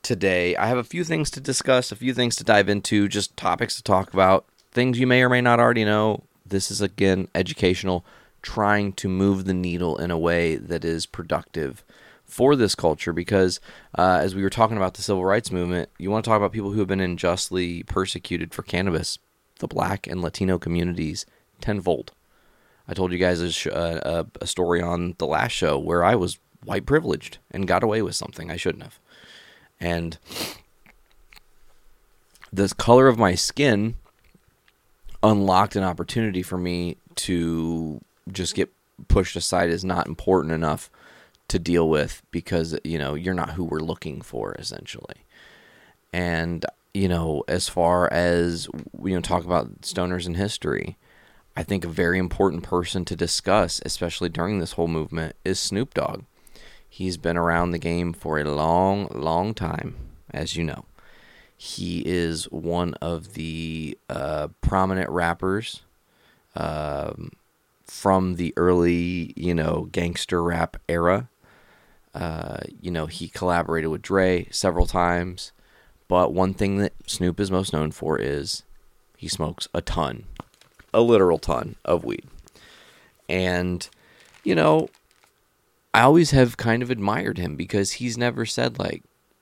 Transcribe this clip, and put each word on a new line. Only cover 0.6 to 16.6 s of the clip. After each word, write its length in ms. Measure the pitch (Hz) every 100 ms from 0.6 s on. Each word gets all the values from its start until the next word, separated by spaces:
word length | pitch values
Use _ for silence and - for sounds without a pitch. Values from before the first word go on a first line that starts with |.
| 107
have 100 | 123
a 60 |
few 180 | 117 170
things 300 | 165 160 147
to 80 | 135
discuss, 500 | 139 127 - 127 123
a 60 | 101
few 180 | 123
things 220 | 123 120 -
to 80 |
dive 240 | - 104 98
into, 400 | 101 - 107 101
just 280 | 101 95 -
topics 380 | 92 87 -
to 80 | -
talk 320 | - 95 95
about, 300 | 92 95 95 - _ _
things 300 | - 127 120
you 80 | 127
may 120 | 127
or 40 | 127
may 120 | 123
not 180 | 123 120
already 260 | 120 120
know. 380 | 107 107 107 104 - _ -
This 240 | 95 -
is, 100 | 98
again, 460 | 101 - 98 95 90
educational, 680 | 87 90 - 92 90 95 90 - - _ _
trying 500 | - - 104 104 101
to 160 | 95 98
move 360 | 92 98 95
the 100 | 95
needle 420 | 92 90 87 87 71
in 120 | 87
a 80 | 85
way 380 | 85 85 85 78
that 280 | - 85
is 220 | 82 82 -
productive 800 | - 85 80 - 82 71 - - - - -
for 320 | _ - 127 143
this 180 | 104
culture, 380 | - 85 76 -
because, 480 | 85 87 101 92 - - - - -
uh, 220 | 92 90
as 140 | 87
we 80 | 92
were 80 | 98
talking 260 | - 113 110
about 180 | 92
the 80 | -
civil 220 | - 95
rights 280 | 92 104 -
movement, 360 | 92 87 90 - -
you 140 | 92
wanna 120 | 110
talk 160 | 117 107
about 120 | 101
people 220 | 107